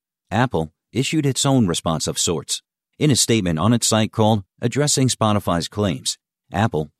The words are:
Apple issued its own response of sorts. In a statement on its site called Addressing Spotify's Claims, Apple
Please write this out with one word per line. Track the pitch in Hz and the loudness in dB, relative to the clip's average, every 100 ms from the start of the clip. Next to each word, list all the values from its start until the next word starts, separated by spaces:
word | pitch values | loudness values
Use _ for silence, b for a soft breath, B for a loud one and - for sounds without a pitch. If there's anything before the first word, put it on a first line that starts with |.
| _ _ - | _ _ -6
Apple | 107 131 85 80 _ _ | -2 0 -2 -4 _ _
issued | 110 139 160 143 | -4 -2 0 -2
its | 123 | 0
own | 143 135 101 | 0 2 2
response | 80 - 78 - | 0 -2 -2 -4
of | 76 | -4
sorts. | - 80 - - _ _ _ - | -2 -2 -6 -10 _ _ _ -2
In | 151 | 2
a | 117 | 2
statement | - 113 92 80 | 2 2 2 0
on | 98 | 2
its | 120 - | 2 2
site | 110 110 | 0 0
called | - 107 110 95 - | 2 2 2 -2 -6
Addressing | 123 127 147 - 131 | -4 -2 -2 2 0
Spotify's | - 107 104 - 85 76 | 2 0 0 0 -2 -4
Claims, | - 104 67 - - _ _ _ | -2 -2 -2 -6 -8 _ _ _
Apple | 87 113 76 76 | -2 0 -2 -6